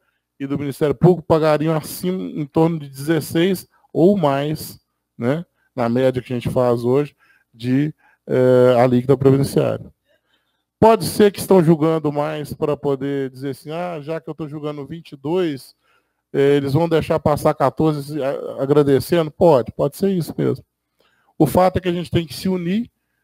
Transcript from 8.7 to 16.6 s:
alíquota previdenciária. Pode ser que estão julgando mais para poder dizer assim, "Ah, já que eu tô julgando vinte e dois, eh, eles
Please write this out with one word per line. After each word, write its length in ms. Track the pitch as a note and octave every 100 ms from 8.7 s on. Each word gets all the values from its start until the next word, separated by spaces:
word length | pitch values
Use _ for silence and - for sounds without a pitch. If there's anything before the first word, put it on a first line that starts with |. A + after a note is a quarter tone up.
| B2
alíquota 380 | B2+ B2 B2+ C3+
previdenciária. 760 | C3+ C3+ C#3 - B2+ A2 - _ _ _ _ _ _ _ _ _
Pode 240 | G#3+ A3+
ser 260 | D3+ - G#3
que 80 | G3+
estão 240 | - F#3+
julgando 500 | D#3+ E3 D#3+ D#3+ D3+
mais 400 | C#3+ D3 D#3 C#3+
para 240 | - D3+ D3
poder 540 | D3 C#3 C#3 C#3+ C3+
dizer 200 | B2+ C#3
assim, 200 | C3 D3
"Ah, 300 | D#3+ F3+ E3
já 200 | C#3+ D#3+
que 80 | D#3+
eu 60 |
tô 140 | D#3 D#3
julgando 360 | D3+ D3 D3
vinte 280 | C#3 E3 -
e 40 | C#3+
dois, 580 | C#3 F3+ F3 C#3 - _ _ _ _ _ _
eh, 240 | C#3+ C#3
eles 160 | C#3+